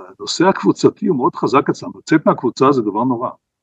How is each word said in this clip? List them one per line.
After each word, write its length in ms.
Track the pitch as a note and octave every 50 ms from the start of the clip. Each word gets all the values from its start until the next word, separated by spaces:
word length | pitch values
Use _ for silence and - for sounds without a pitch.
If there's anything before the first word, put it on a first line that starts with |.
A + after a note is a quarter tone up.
| F#2+ F2+ F#2+ -
הנושא 280 | - - - - E3
הקבוצתי 600 | F#3+ F#3+ - - G2+ - - - C3+ - - -
הוא 100 | G3+ F3+
מאוד 200 | B2+ B2+ E3 -
חזק 340 | - - - - - - -
אצלם, 200 | D#3+ - E3+ - - G2
לצאת 280 | - - D#3 D#3+ -
מהקבוצה 460 | G#3 E3+ - - A#2+ - - C3+ C3+ C#3+
זה 100 | C3 A2
דבר 220 | G#2 F#2+ G#2+ B2
נורא, 260 | C3 B2+ A2+ - - - _ _ _ _ _